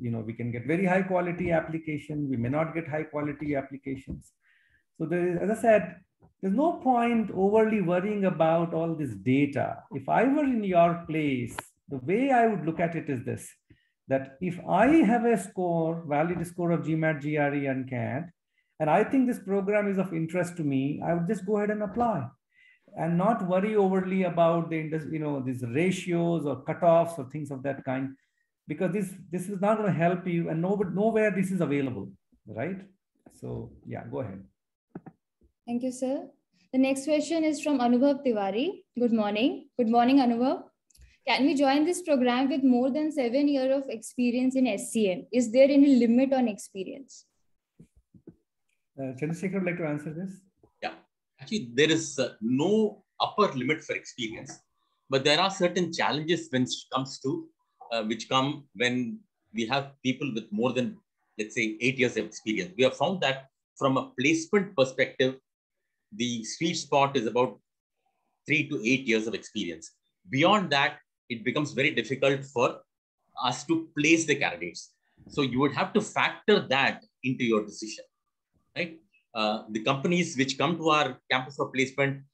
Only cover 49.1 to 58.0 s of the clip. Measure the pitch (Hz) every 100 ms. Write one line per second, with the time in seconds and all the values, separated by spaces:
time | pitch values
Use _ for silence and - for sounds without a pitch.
49.1 | 127 151 165 196 196 175 170 160 147 165
50.1 | 156 190 - _ _ _ _ - - _
51.1 | _ _ _ 135 214 123 117 156 160 -
52.1 | - 120 - 110 131 165 214 214 - _
53.1 | - - - 196 135 123 156 - 98 -
54.1 | - 113 110 - - _ _ _ _ -
55.1 | 135 131 151 190 185 175 180 175 - 104
56.1 | 135 156 170 - 131 123 - - 127 135
57.1 | - 135 165 - _ _ _ - 113